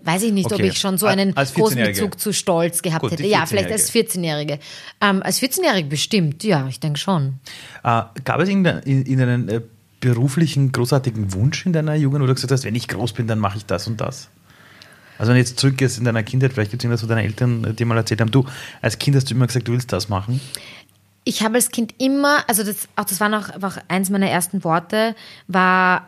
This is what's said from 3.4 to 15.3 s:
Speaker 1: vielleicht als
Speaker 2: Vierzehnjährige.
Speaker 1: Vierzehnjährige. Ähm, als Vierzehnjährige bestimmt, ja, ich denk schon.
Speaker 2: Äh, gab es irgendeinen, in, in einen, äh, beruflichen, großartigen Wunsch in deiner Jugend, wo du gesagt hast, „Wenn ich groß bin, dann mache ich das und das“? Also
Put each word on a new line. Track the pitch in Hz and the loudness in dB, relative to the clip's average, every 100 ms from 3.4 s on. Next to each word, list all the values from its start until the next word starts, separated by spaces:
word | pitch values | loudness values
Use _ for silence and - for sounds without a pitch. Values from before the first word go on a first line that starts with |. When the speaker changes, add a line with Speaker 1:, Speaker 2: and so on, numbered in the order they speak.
| 160 | 2
Speaker 1:
vielleicht | 202 180 | -2 0
als | 220 - | -2 0
Speaker 2:
Vierzehnjährige. | 233 226 180 170 151 147 147 | 0 0 -2 -4 -4 -4 -6
Speaker 1:
Vierzehnjährige. | - - - - 202 190 | -10 -18 -20 -2 2 2
Ähm, | |
als | - - | 0 -2
Vierzehnjährige | 262 - 349 202 147 | -2 0 0 0 0
bestimmt, | 143 - 214 160 - | -4 0 0 0 0
ja, | 214 160 135 | 0 0 0
ich | 123 | -4
denk | 156 143 | -4 -4
schon. | - 175 135 131 - - - - | -2 0 0 -4 -12 -20 -20 -6
Speaker 2:
Äh, | - 117 107 - | 0 0 -2 -6
gab | 131 120 | -2 0
es | 185 | 2
irgendeinen, | 196 170 87 | 2 2 0
in, | 143 135 127 | 0 0 2
in | 131 | 2
einen, | 123 123 104 | 2 0 0
äh, | 113 - _ _ _ | -4 -6 _ _ _
beruflichen, | 127 117 139 151 160 139 135 | 0 2 2 2 2 2 2
großartigen | 131 120 143 127 107 98 | 2 2 2 2 -2 -2
Wunsch | 95 131 - 185 | 0 0 0 0
in | |
deiner | 165 151 151 | 0 2 2
Jugend, | 139 143 | 2 2
wo | 127 | 2
du | |
gesagt | 131 120 | 0 0
hast, | 131 | 0
„Wenn | 107 117 | 0 -4
ich | - | -4
groß | 92 117 | -4 -4
bin, | - 113 | -4 -2
dann | 110 | 0
mache | 101 104 | -2 -4
ich | - | -4
das | 90 - | -4 -4
und | 107 | -4
das“? | - - - _ _ - - - - - - - | -6 -6 -16 _ _ -20 -20 -20 -20 -20 -20 -4
Also | 110 | 4